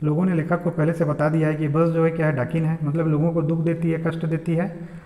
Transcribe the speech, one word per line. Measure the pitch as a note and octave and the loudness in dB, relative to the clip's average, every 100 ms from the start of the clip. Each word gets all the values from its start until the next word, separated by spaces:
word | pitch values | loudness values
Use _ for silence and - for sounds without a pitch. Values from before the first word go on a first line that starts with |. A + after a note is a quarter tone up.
लोगों | D3+ D3+ F#3+ | 0 2 2
ने | |
लेखक | E3 D3 E3+ | 0 0 0
को | F3 | 0
पहले | - D#3 | 0 0
से | E3 D#3 | 2 0
बता | D3 D3+ | 2 2
दिया | D#3+ D#3 | 2 2
है | D3+ | 0
कि | D3+ | 0
बस | D#3 E3+ | 2 2
जो | E3 E3 | 2 0
है | |
क्या | E3 D#3 | 2 0
है, | C3+ | 0
डाकिन | A#2+ E3 D#3+ | -2 0 0
है, | D#3+ | 0
मतलब | D3 D#3+ E3 | -2 0 2
लोगों | D3+ E3 | 2 2
को | E3 | 0
दुख | D3+ E3 | 0 0
देती | E3 E3 E3 | 0 0 -2
है, | D#3+ E3 | -2 -2
कष्ट | E3 E3 | -4 -2
देती | D#3+ E3+ E3 | -2 -2 -2
है | F#3+ - - - | -2 -6 -14 -16